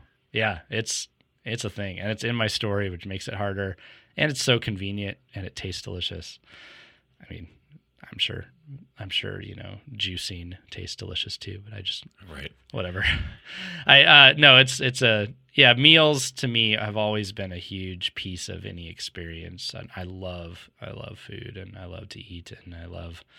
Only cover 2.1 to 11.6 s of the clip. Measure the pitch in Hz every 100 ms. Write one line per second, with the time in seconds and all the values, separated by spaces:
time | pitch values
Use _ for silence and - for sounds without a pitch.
2.1 | 107 117 120 110 - 107 101 98 87 98
3.1 | 95 - 101 101 98 98 - - - _
4.1 | - 151 131 - 117 - 95 98 101 101
5.1 | - _ 101 92 - 95 90 - 90 -
6.1 | 87 - - _ - - - - _ _
7.1 | _ - - 82 _ _ 147 _ _ -
8.1 | - - - - _ 151 139 - - 98
9.1 | - 101 98 98 98 98 101 - 110 95
10.1 | 92 - 90 87 92 - - 90 - 95
11.1 | 90 104 - - 98